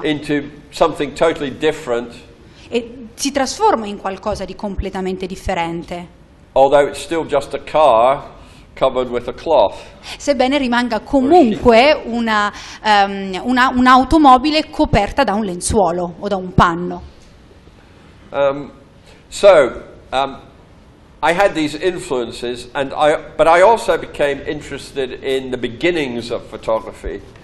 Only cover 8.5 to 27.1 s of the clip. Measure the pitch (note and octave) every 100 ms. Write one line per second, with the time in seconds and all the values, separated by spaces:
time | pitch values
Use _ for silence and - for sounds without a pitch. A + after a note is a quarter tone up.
8.5 | - - - C3+ B2+ B2 A#2+ B2+ - E3
9.5 | D3 G2 - - - - - - B3+ B3+
10.5 | C#4+ B3+ A#3+ B3 G#3+ - C#4 C4 F4 B3+
11.5 | G3+ A#3+ A3+ C#4 D4+ A#3+ A#3 A3+ G#3+ G3+
12.5 | - - - A3 G#3 G3 G3 F#3+ F#3 B3
13.5 | B3+ C4 B3+ B3+ B3+ C4 D#4+ C#4+ B3+ D4+
14.5 | D4+ D4+ - D4 A#3 G3+ - A#3+ G3 G#3
15.5 | F3 - A3+ F3+ F3 F3 E3 G3+ G3 F#3
16.5 | - F#3 E3+ F3+ F3+ - - - - -
17.5 | - - - - - - - - C3+ C#3
18.5 | C#3+ C#3+ - - _ - - _ - G3
19.5 | E3+ B2 - - - - B2+ C3+ B2+ -
20.5 | - - - - _ _ _ D#3 E3+ G3+
21.5 | D#3+ D3+ D3+ F#3 F3 - C3 A2+ A2 A#2+
22.5 | A#2+ - C#3+ C#3 - D3+ D#3 - - D#3
23.5 | F3 G3 A3 - E3 - - C#3+ C#3 C3+
24.5 | D3+ D3 C#3 - C#3 B2+ A#2 C3 C3 B2+
25.5 | B2 A#2+ A2+ D#3+ E3+ C3+ A#2+ A2+ A2+ -
26.5 | G#2+ - A2 G#2+ - -